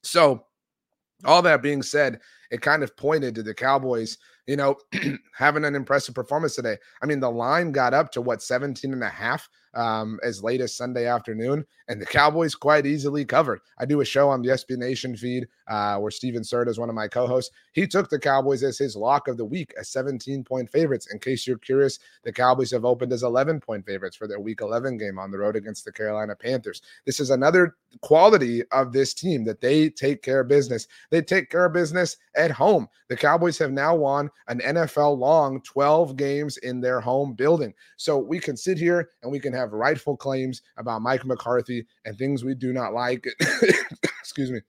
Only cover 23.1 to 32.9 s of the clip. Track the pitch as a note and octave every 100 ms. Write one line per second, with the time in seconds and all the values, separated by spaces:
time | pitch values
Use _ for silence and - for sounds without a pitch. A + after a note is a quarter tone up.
23.1 | A#2+ B2 A#2+ C#3 D#3 - G#2+ F#2+ G2 F#2+
24.1 | - G#2+ G2+ G#2 A2 G#2 A#2 C3+ A#2+ G#2
25.1 | F#2+ G2 G2 G2+ G#2+ G#2 G#2 - - G#2+
26.1 | G#2+ G#2+ G2+ A#2 C3 G#2+ F2+ _ - -
27.1 | C3 C3+ B2+ C#3 F3+ F3 _ _ - -
28.1 | D#3 G3 G#3 B2+ A#2 A#2+ C3 C3 B2+ C3+
29.1 | - F3+ D3+ A2+ G#2 B2 D3+ D#3 - C3+
30.1 | C#3+ - C3+ B2+ C#3+ B2+ A#2 - - -
31.1 | E3 D#3 F#3+ C#3+ E3+ F3+ E3 D#3+ F3 E3+
32.1 | - _ - D#3+ C3+ D#3+ F#3+ A#2